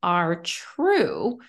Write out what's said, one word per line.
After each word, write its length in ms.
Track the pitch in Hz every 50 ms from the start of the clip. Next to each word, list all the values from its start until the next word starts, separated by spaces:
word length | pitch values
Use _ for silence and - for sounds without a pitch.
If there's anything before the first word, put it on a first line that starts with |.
| -
are 400 | 180 175 175 170 165 170 170 170
true 960 | - - - - - - - 302 381 403 349 214 - - - - 247 247 - -